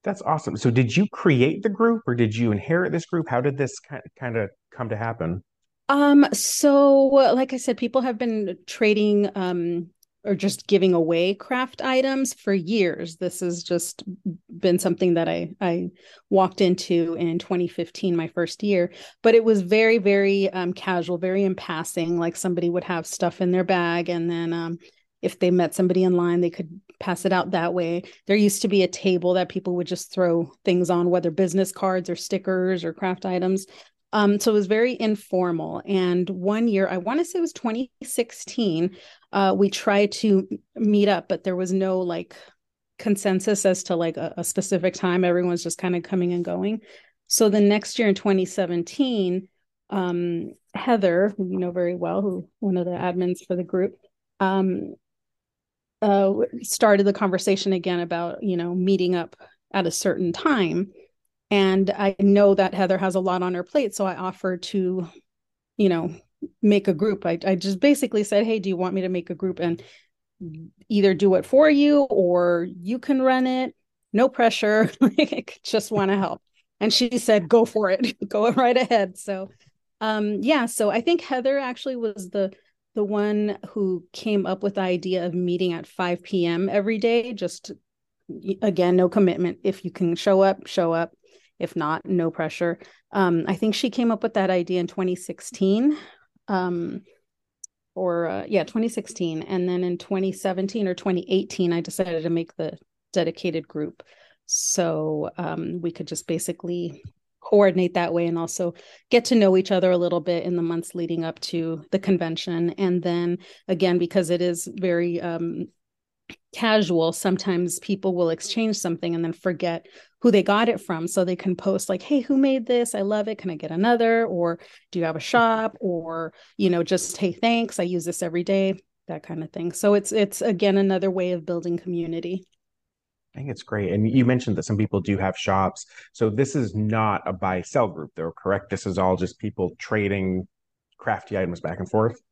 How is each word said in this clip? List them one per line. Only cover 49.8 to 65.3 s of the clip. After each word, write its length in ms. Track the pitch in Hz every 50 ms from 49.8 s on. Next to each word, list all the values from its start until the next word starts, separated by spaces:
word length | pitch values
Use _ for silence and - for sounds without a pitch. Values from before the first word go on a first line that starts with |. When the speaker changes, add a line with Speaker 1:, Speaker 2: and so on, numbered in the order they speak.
| _ _
Speaker 2:
um, 680 | 208 196 185 180 175 175 175 175 170 165 - - - _ _ _ -
Heather, 600 | 202 - 269 240 214 190 180 170 175 196 214 202
who 100 | - 190 180
you 80 | 190
know 140 | 185 180 180
very 240 | 175 180 175 175 180
well, 260 | 175 170 165 175 196
who, 280 | 202 202 180 180 170 _ _ _
one 160 | 226 196 185
of 100 | 180 175
the 60 | 180
admins 540 | 175 170 180 180 175 185 180 180 180 - -
for 80 | _ 180
the 80 | 180 175
group, 320 | - - 185 185 196 - _ _ _ _ _ _ _ _ _
um, 540 | 196 190 190 190 190 185 180 - - - - _ _ _ _ _ _ _ _ _ _ _ _ _ _ _ _ _ _ _ _ _
uh, 220 | 220 208 202 196 196
w-, 400 | 196 196 214 240 247 - 240 233
started 420 | - - - 240 214 202 196 202
the 80 | 202 196
conversation 580 | - 220 185 185 180 - 214 190 190 - 202
again 300 | 190 180 170 190 180 175
about, 420 | 175 170 175 165 170 170 170 - -
you 140 | 202 180
know, 180 | 170 170 175 175
meeting 400 | 185 180 190 196 175 180 180 180
up 220 | 175 165 - - _ - - _ _ _ _ -
at 140 | 196 185
a 40 | 165
certain 420 | - - - 196 - - 190 170 165
time. 580 | - - 427 285 233 185 165 160 175 202 196 _ - - _ _ _ _ _ _ _ _ _
And 400 | 208 202 196 190 190 196 196 196
I 260 | 202 - 208 196 190
know 380 | - 196 202 202 202 202 196 196
that 180 | 196 190 185 165
Heather 240 | 185 190 180 190
has 180 | 180 185 190 175
a 40 | 190
lot 240 | 185 190 180 185 180
on 120 | 180 180
her 80 | 175 180
plate, 300 | _ - 302 262 202 -
so 120 | - 196
I 100 | 190 175
offered 480 | 160 185 185 180 - - 185 185 175 -
to, 460 | - - 196 185 180 185 185 170 160 _ - _ _